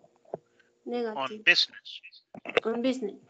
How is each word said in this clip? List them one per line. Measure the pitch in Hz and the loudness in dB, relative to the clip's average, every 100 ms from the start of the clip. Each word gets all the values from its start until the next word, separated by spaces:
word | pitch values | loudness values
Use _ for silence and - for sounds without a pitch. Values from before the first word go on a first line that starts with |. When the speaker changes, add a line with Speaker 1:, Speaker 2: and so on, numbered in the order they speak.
| _ _ _ - - _ _ _ 247 | _ _ _ -12 -12 _ _ _ -6
Speaker 1:
Negative. | 240 226 208 131 - | -2 -2 -2 -4 0
Speaker 2:
business. | - 175 - - - - - - _ - - - | 4 4 2 -4 -16 -16 -16 -20 _ -16 0 2
Speaker 1:
On | 220 240 | 2 2
business. | 254 254 226 - - | 2 0 -4 -8 -12